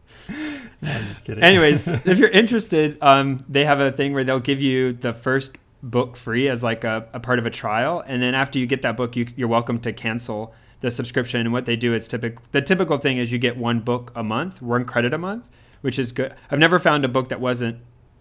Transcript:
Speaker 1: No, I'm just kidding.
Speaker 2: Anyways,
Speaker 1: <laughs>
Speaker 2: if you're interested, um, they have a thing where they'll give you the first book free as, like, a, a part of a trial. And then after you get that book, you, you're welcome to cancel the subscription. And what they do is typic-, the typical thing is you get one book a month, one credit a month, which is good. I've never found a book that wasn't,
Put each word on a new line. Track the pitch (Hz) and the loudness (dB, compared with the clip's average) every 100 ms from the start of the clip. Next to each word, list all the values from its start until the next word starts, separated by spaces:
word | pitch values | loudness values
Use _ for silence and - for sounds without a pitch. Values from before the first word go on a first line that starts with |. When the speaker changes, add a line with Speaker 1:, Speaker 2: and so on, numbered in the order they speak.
| _ - - | _ -20 -14
Speaker 1:
No, | 277 302 285 233 - 151 | -12 -10 -12 -16 -12 -8
I'm | 120 107 | -6 -8
just | 101 - | -12 -10
kidding. | 107 | 2
Speaker 2:
Anyways, | 165 190 156 147 - | 6 8 6 4 2
Speaker 1:
<laughs> | 147 180 | -2 2
Speaker 2:
if | 190 | 6
you're | 233 | 6
interested, | 190 220 240 - 160 151 147 | 6 4 2 0 2 2 2
um, | 143 139 139 131 - | 6 6 6 -2 -2
they | 135 147 | 2 4
have | 143 | 4
a | 139 | 2
thing | 123 139 | 0 -2
where | 139 | 0
they'll | 131 131 | 0 0
give | 123 139 | 0 0
you | 139 131 127 | 2 2 0
the | 120 123 | -2 -6
first | 117 - 135 135 - _ _ | -4 -2 -2 -2 -12 _ _
book | 131 123 123 - | -4 -2 -2 -6
free | - 113 139 | -4 0 0
as, | 120 | 0
like, | 117 113 | -2 -2
a, | 113 110 113 | -2 -4 -6
a | - | -10
part | 117 123 | -2 0
of | 117 | 0
a | |
trial. | - 113 110 131 175 - | -4 -4 -2 -2 -4 -4
And | 127 | -4
then | 123 135 | 0 0
after | 135 135 | 0 -2
you | 123 | -2
get | 131 | -2
that | 127 113 | -2 -2
book, | 123 120 | -4 -2
you, | 117 - | -6 -4
you're | 120 | 0
welcome | 117 120 117 | 0 0 -4
to | 120 | -4
cancel | - 113 120 120 107 110 - _ _ | -6 -6 -6 -6 -8 -8 -14 _ _
the | 127 | -6
subscription. | 120 120 - 120 123 | -4 -4 -2 -2 -2
And | 117 | 0
what | 120 123 | -2 -2
they | 117 | -2
do | 120 | 0
is | 113 - | -2 -4
typic-, | 120 117 117 - | -6 -6 -8 -4
the | 143 | -2
typical | 139 185 175 143 | 2 0 2 0
thing | 139 127 | 0 0
is | 117 | -2
you | 120 | 0
get | 120 117 | -2 -2
one | 117 117 | -2 -2
book | 117 123 123 120 | 0 -4 -4 -8
a | |
month, | 107 113 175 - | -4 -4 -4 -8
one | 120 120 123 | -2 -2 0
credit | 123 120 | 0 0
a | 156 | -2
month, | 180 220 - _ _ _ | -6 -8 -12 _ _ _
which | 135 127 | -6 -2
is | 120 | -4
good. | 120 131 - - | -2 -6 -6 -6
I've | 143 | 2
never | 160 175 | 4 4
found | 165 147 | 2 2
a | 135 | 2
book | 127 123 | 0 -2
that | 127 | -4
wasn't, | 123 123 117 117 - _ _ _ | -4 -2 -4 -6 -14 _ _ _